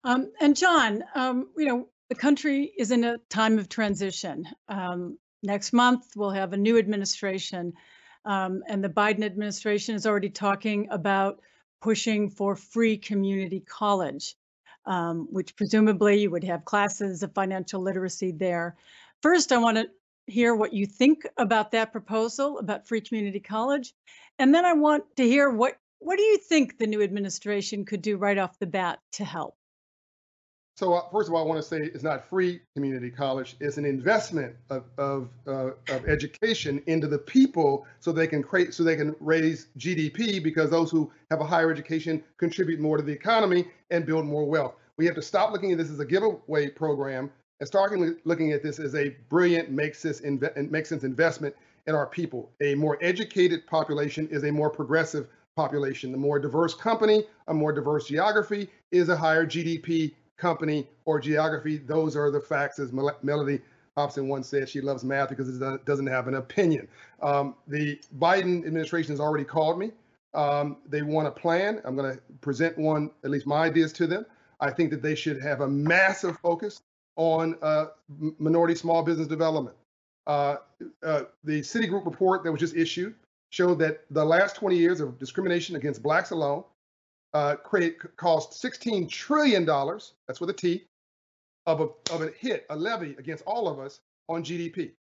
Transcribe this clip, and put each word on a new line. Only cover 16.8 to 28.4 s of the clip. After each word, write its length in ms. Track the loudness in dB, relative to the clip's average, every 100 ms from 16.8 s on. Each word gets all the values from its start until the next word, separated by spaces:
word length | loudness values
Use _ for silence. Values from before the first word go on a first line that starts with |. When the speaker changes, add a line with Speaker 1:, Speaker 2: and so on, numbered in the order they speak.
| 2 0 -6 -4
Speaker 1:
of 100 | -6
financial 480 | -2 -2 -2 -6 -4
literacy 520 | -4 -2 -4 -4 -6
there. 420 | -2 -2 -2 -4 -8 _ -20 -20 _
First, 300 | 4 4 4
I 60 | 4
want 180 | 4 2
to 100 | -2 _ _ _ -6
hear 300 | 2 4 4
what 160 | 0
you 120 | 0
think 440 | -4 4 6 6 0 -2
about 340 | 2 2 2
that 220 | 0 -2
proposal, 680 | -6 -4 -2 -2 -2 -4 -4
about 300 | -6 -6 -4
free 140 | -6
community 380 | -4 -4 -4 -6
college. 540 | -6 -4 -2 -2 -4 _ _ -20 -20 2
And 120 | 6
then 120 | 6
I 80 | 6
want 320 | 4 4 4 0
to 100 | 2
hear 240 | 4 6 4
what, 280 | 4 0 0 _ _
what 160 | -4 2
do 80 |
you 140 | 4 4
think 400 | 4 2 2 0
the 100 | -2
new 140 | 0
administration 840 | 0 0 -6 -6 -4 -4 -4 -8
could 180 | -6 -6
do 140 | -4 0
right 220 | 0
off 200 | 0